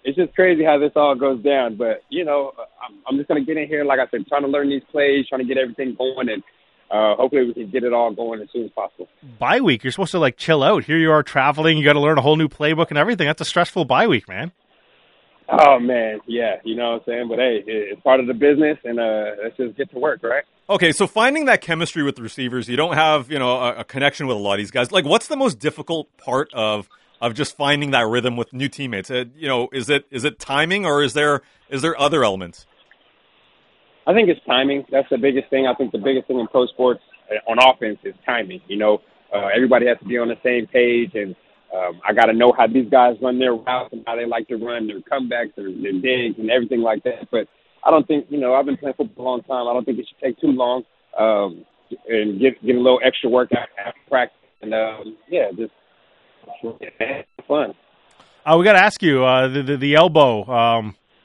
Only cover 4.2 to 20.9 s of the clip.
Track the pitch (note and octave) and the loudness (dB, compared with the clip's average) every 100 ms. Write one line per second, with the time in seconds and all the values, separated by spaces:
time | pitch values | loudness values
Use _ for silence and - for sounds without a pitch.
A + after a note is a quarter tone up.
4.2 | - C#3+ C#3 C#3+ C#3+ C#3 - D3 C#3+ C#3 | -4 -4 -2 -2 -2 -4 -4 0 2 2
5.2 | B2+ C3 B2 C3 B2+ A#2 C3 A2 B2+ C3 | -2 -4 -4 -2 -4 -4 -8 -6 -6 -4
6.2 | B2+ G#2 - _ _ _ - G#2+ G#2+ - | -4 -6 -10 _ _ _ -4 0 2 2
7.2 | G#2+ C#3+ B2 A#2 G#2+ B2 A#2+ A#2 A#2 G2+ | 0 0 0 -4 -6 -4 0 0 0 -2
8.2 | A#2 A2+ G#2 B2 G#2+ - G2 - F2 _ | -8 -8 -10 -10 -8 -8 -10 -10 -20 _
9.2 | C3+ A2+ A#2+ A3 A#3 B2 C3 B2 F#3 F#3 | -20 -6 0 2 2 0 -2 -6 -4 0
10.2 | C#3+ - - D#3 C#3 F3 - D#3+ D#3+ D#3 | 0 0 0 2 4 2 0 0 4 4
11.2 | D3 C#3+ C3+ D3 D#3+ D#3 D3 D3 C#3+ D#3 | 2 2 2 2 2 4 4 4 4 4
12.2 | C3 D#3 D3+ - D3+ D#3+ E3 D3 F3+ A3 | 4 4 2 0 -2 0 0 0 0 0
13.2 | D3 D#3+ D#3+ - F3 - C#3+ B2+ A#3 C3 | 0 -2 -2 -2 0 0 0 2 4 2
14.2 | - F#2 D#3+ - _ _ _ _ _ _ | -2 -10 -10 -12 _ _ _ _ _ _
15.2 | _ _ - - D3 C3 A#2+ B2 A2+ G#2+ | _ _ -2 6 8 6 4 -2 -2 -6
16.2 | - A#2 A2+ F#2 A2+ A2 A#2+ A#2 A#2 A#2+ | -8 -4 -2 -4 -6 -6 -4 -4 -6 -6
17.2 | A#2+ A2+ B2+ A2+ G2 A2 G2+ G2+ C3+ C3 | -4 0 0 0 -4 -6 -6 -4 2 4
18.2 | B2 A#2+ C#3+ D3 D3+ D3 B2 A#2 A2+ G#2+ | 2 0 2 4 2 -2 -6 -4 -2 -2
19.2 | G#2+ G#2 A2+ - B2 G2+ C#3 B2+ D3 - | -4 -8 -10 -8 -8 -6 -8 -4 -4 -4
20.2 | A2+ C#3 - _ - G3 E3+ | -4 -4 -6 _ -4 2 2